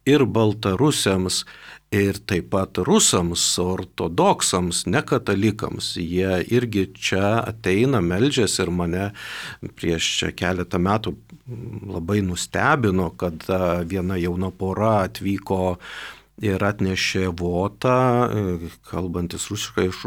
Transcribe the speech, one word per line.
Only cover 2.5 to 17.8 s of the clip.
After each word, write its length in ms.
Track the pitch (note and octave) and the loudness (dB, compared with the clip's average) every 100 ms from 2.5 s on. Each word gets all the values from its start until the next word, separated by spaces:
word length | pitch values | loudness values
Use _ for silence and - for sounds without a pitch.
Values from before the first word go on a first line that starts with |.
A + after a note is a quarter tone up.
pat 280 | G2 F#2+ - | -2 -2 -2
rusams, 640 | F#2 G#3+ - G#2 F2 E2+ - - | 2 4 4 4 2 0 0 0
ortodoksams, 1300 | F2+ F#2 F#2 - F2+ F2+ F#3+ - - F#2 F2+ E2+ - | 0 -2 -6 -4 -2 2 4 4 2 0 0 -2 0
nekatalikams. 1080 | A2+ D3+ C#3 - G2 G#2+ G#2 - - - - | 0 2 0 0 2 2 0 -4 -6 -6 -6
Jie 440 | E2+ F2+ F#2+ F#2 | -2 0 2 2
irgi 460 | E2 A#2 B2 G2+ F#2+ | 2 0 2 0 -2
čia 460 | - - F#2+ G2+ A2+ | -2 -2 0 2 2
ateina, 640 | B2 A2+ - F#2+ C3 B2+ | -2 -2 0 4 4 2
meldžiasi 600 | E2+ F2+ C3+ C#3 G2 - | 2 2 2 2 2 2
ir 80 | F2+ | 0
mane 320 | F2 F2 F2 G2+ - - - - - - | 0 0 0 -2 -6 -12 -12 -12 -12 -14
prieš 360 | - E2 E2 - - | -6 -2 0 0 -2
čia 140 | F2+ | -4
keletą 460 | - F2 F2+ F2+ F#2 | -2 -2 -2 -2 0
metų 320 | F2+ G#2+ - C#2 - - - A#2 B2 - | 2 2 -2 -8 -12 -20 -16 -12 -10 -10
labai 380 | G2+ F#2+ E2 G#2 | -8 -6 -2 0
nustebino, 880 | F#2+ F2 - - A#2 D3+ A2 F#2 F2 | 0 -2 -4 0 2 2 2 2 0
kada 720 | - F2+ D#2+ - F#2 F2+ F2 | -2 -4 -4 -2 0 0 0
viena 360 | E2+ F#2+ F2+ F#2+ | -2 -4 -2 -2
jauna 320 | F2 F2 F#2 | -2 -2 -4
pora 500 | - F#2+ F#2 A2 G#2+ | -4 -4 0 2 2
atvyko 720 | F#2 - G2 G2 - F#2+ F#2 F2 - - - - - - | 0 -4 -4 -4 -2 0 0 -2 -8 -16 -16 -18 -20 -6
ir 200 | A2 F#2 G2+ | -2 0 0
atnešė 640 | G#2 F#2+ F#2 - F#2+ F#2 | 0 -2 -2 -2 0 -2
votą, 680 | E2+ F2 F2 G2 - | -2 -2 0 -2 -2